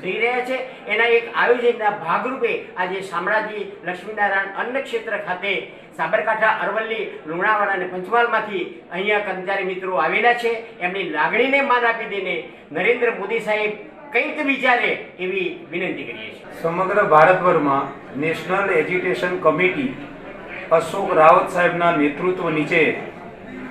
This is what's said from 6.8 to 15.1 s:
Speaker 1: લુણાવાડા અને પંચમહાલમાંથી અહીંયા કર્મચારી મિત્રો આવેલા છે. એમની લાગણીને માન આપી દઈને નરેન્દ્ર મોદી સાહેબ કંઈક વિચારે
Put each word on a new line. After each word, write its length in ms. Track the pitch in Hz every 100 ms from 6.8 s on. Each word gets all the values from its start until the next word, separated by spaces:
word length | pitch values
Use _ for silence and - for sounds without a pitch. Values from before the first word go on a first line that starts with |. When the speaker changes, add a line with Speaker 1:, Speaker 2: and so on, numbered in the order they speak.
| 226 220 185 - 151
Speaker 1:
લુણાવાડા 480 | 170 202 214 202
અને 160 | 190 180
પંચમહાલમાંથી 720 | 185 180 233 233 220 208 190 - - -
અહીંયા 340 | 175 208 208 190
કર્મચારી 420 | 180 185 196 185
મિત્રો 320 | 180 185 180
આવેલા 300 | 156 202 233 -
છે. 100 | 226 226 - -
એમની 240 | 175 190 170
લાગણીને 540 | 151 160 208 269 277 269
માન 160 | 247 233
આપી 220 | 226 208
દઈને 240 | 196 185 170 - - -
નરેન્દ્ર 400 | 151 190 247 240 196
મોદી 200 | 196 226 208
સાહેબ 260 | 214 214 - - - -
કંઈક 280 | 233 294 302 285
વિચારે 420 | 262 254 233 202 - -